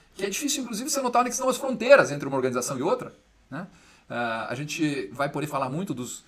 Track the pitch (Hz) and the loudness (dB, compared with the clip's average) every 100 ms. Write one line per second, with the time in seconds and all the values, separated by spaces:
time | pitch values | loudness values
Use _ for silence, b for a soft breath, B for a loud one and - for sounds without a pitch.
0 | b - 196 196 285 277 240 214 285 285 | b -6 -4 -2 -2 -2 -4 -6 -4 -2
1 | 247 240 247 247 262 254 269 233 240 269 | 2 2 2 0 0 0 -2 2 8 8
2 | 131 143 135 135 127 120 - 131 160 254 | 8 0 -2 0 0 0 -2 0 0 0
3 | - - _ _ - 143 196 b b b | -2 -14 _ _ -14 -12 -12 b b b
4 | b 120 120 113 - 120 147 - 151 139 | b -4 -2 -2 -4 -6 -6 0 0 0
5 | 101 120 139 143 147 139 127 151 196 123 | -4 -2 -2 -2 -2 -2 -2 -2 -4 -6
6 | 120 - | -8 -12